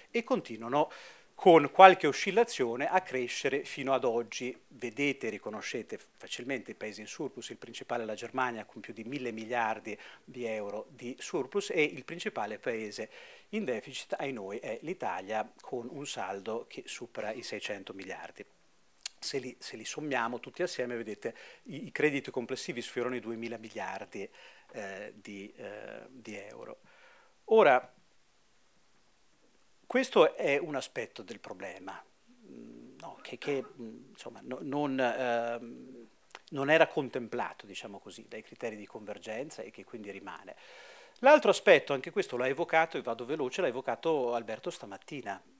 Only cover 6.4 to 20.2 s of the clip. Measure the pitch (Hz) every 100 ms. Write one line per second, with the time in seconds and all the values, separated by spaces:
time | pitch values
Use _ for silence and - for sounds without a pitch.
6.4 | 123 131 104 104 107 101 107 - 123 -
7.4 | - 113 - 117 - 120 110 107 117 -
8.4 | 127 113 104 113 - 110 113 139 123 110
9.4 | 110 120 110 110 113 101 - - - 123
10.4 | 117 107 101 101 - 131 120 113 - 165
11.4 | 127 202 196 160 151 143 - 170 214 -
12.4 | 107 107 131 113 107 104 107 - - -
13.4 | - 214 175 113 - 127 - - 143 123
14.4 | 98 110 123 113 156 180 107 90 95 107
15.4 | 107 - - 127 120 143 143 - 95 101
16.4 | 98 117 - - - - 120 - 104 117
17.4 | 107 104 - 101 95 95 92 90 85 -
18.4 | - _ _ _ _ _ - - - 139
19.4 | 123 - - 117 107 - 151 127